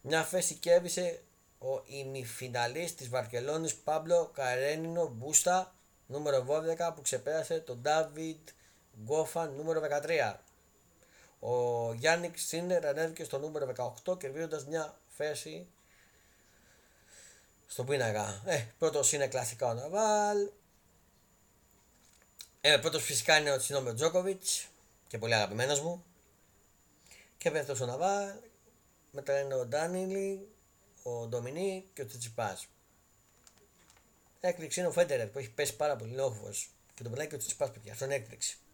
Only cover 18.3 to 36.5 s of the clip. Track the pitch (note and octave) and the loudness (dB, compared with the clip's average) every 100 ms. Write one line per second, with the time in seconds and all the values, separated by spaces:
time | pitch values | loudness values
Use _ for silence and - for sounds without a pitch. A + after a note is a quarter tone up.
18.3 | G2+ B2+ D#3+ A2+ - D#3+ D3+ C3+ D3 C3+ | -4 -2 -2 -2 0 0 4 2 2 0
19.3 | C3 B2 - B2 A#2 C#3+ F#3+ A3 G#3+ G#3 | 0 -2 -2 0 0 -2 0 4 4 4
20.3 | G#3 G3+ - _ _ _ _ _ _ _ | 2 0 -4 _ _ _ _ _ _ _
21.3 | _ _ _ _ _ _ _ _ _ _ | _ _ _ _ _ _ _ _ _ _
22.3 | - - _ C#3+ D3 D#3+ D#3 - B2+ - | -20 -20 _ 6 6 4 0 -2 0 6
23.3 | D#3 D3 C3+ - C#3 B2+ A2+ D#3 F3+ F#3 | 6 6 0 0 0 -2 2 2 4 0
24.3 | F#3+ - - - - _ _ - A2+ A2+ | -2 -2 -2 -4 -18 _ _ -10 -6 2
25.3 | A2+ G2+ G#2 C3 C#3+ D#3 F3 - _ _ | 4 4 0 2 2 0 -6 -12 _ _
26.3 | _ _ _ _ _ _ _ - - - | _ _ _ _ _ _ _ -20 -20 -20
27.3 | _ E3+ D#3 C#3+ B2+ B2 C3 F#3 G3+ G3+ | _ 0 0 -2 -2 -2 2 2 2 -2
28.3 | G3+ - _ _ _ _ _ _ C#3 C3+ | -8 -18 _ _ _ _ _ _ -10 0
29.3 | C#3 C#3 C3 A#2+ C#3+ E3 F#3 F#3 G3 G3 | 0 2 -2 0 0 0 0 -2 -2 -2
30.3 | F#3+ G3+ - _ _ _ - - A#2+ A2+ | -4 -10 -20 _ _ _ -12 -6 -6 -2
31.3 | A#2+ A#2+ D3+ G3 F#3+ F#3+ - B2+ B2 A#2 | -4 -4 -2 -2 -4 -8 -12 -10 -8 -10
32.3 | A#2 A2 F#2+ - _ _ _ _ _ _ | -2 -4 -4 -12 _ _ _ _ _ _
33.3 | _ - - - _ _ - _ _ _ | _ -20 -20 -20 _ _ -20 _ _ _
34.3 | _ F3+ F3 D#3 F3+ F3 E3+ E3+ C3+ G#2+ | _ -2 0 -4 -2 0 4 4 4 0
35.3 | C#3 A#2+ - C#3+ - D3+ C3+ A2+ B2+ C3+ | -6 -8 -2 -2 0 0 0 -4 -2 -2
36.3 | A2 - | -2 -8